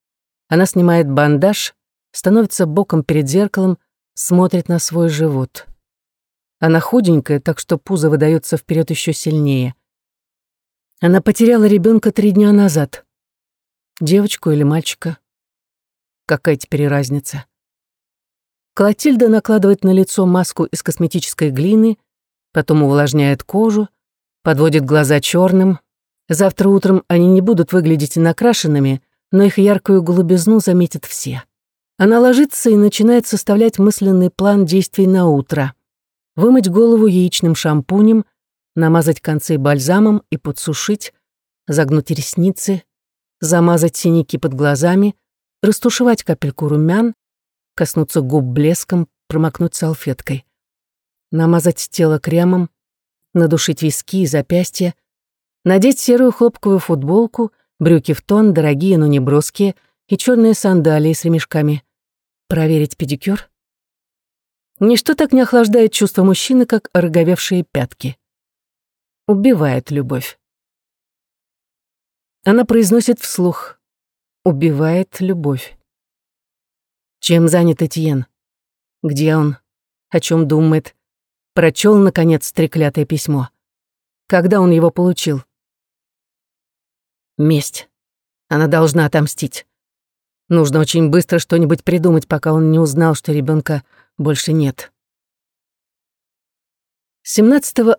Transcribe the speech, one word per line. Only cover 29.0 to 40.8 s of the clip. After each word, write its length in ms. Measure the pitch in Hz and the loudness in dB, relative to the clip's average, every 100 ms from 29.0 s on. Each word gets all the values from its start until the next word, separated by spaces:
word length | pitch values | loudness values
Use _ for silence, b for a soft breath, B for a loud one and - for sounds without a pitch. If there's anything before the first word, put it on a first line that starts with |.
| - _ _ | -8 _ _
но 120 | 185 | 2
их 140 | 202 - | 2 2
яркую 440 | 202 196 - 190 | 2 2 2 0
голубизну 600 | 170 175 165 185 170 220 | 2 0 2 0 2 2
заметят 420 | 196 180 175 156 | 2 0 0 -4
все. 400 | - - 135 127 - _ _ _ _ - | -12 -12 -10 -12 -14 _ _ _ _ -2
Она 220 | 196 233 | 2 4
ложится 500 | 254 247 285 - 240 | 4 4 0 0 0
и 60 | 208 | 2
начинает 520 | 208 - 220 240 240 | 2 2 2 2 0
составлять 500 | 214 - 208 226 - | -4 -2 0 0 2
мысленный 520 | 202 - 196 185 180 | 0 0 0 2 0
план 360 | - 196 202 175 | 0 0 2 2
действий 400 | 190 180 - 185 | 0 -2 0 0
на 220 | 185 175 | 2 2
утро. 480 | 143 135 147 135 - _ _ _ _ _ - | 0 -2 -4 -6 -8 _ _ _ _ _ -2
Вымыть 340 | 214 262 190 | 2 4 2
голову 360 | 180 233 233 214 | 2 4 4 4
яичным 480 | 185 180 - 170 | 2 0 0 -2
шампунем, 720 | 160 160 151 135 196 214 226 - _ _ _ _ - | -2 -2 -2 -2 2 4 2 -2 _ _ _ _ -2
намазать 460 | 160 165 160 151 | 0 2 0 -2
концы 380 | - 151 - 151 | -4 -6 -4 -2
бальзамом 640 | 139 147 131 185 214 214 - | -2 -2 0 0 2 0 -4
и 60 | 151 | -10
подсушить, 760 | 151 139 - 147 | -8 -10 -8 -6